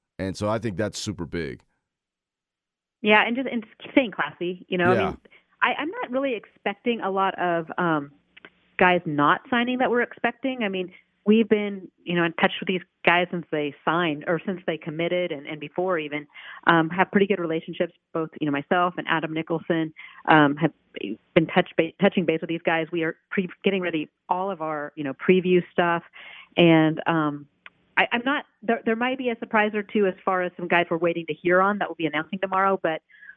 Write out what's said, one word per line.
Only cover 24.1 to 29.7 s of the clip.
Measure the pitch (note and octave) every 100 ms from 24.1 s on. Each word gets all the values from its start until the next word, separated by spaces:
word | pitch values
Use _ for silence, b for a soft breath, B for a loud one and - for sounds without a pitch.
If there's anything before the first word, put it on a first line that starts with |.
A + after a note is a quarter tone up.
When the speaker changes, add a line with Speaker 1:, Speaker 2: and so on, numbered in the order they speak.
| _ -
Speaker 2:
all | F3+ G3
of | E3+
our, | D#3 D3+ D3 D#3
you |
know, | C#3+
preview | C3 - F#3 F3+ F3+ F3
stuff. | - F3 E3+ - B B B B -
And, | E3+ D#3+ D#3 D#3 -
um, | E3 D3+ D3 C#3+ _ - - _ -
I, | -
I'm | A#3+
not, | B3 C#4+ - _
there, | G#3 A#3
there | A3+ A3+
might | B3 C4
be | B3
a | A3+
surprise | - A3 G#3+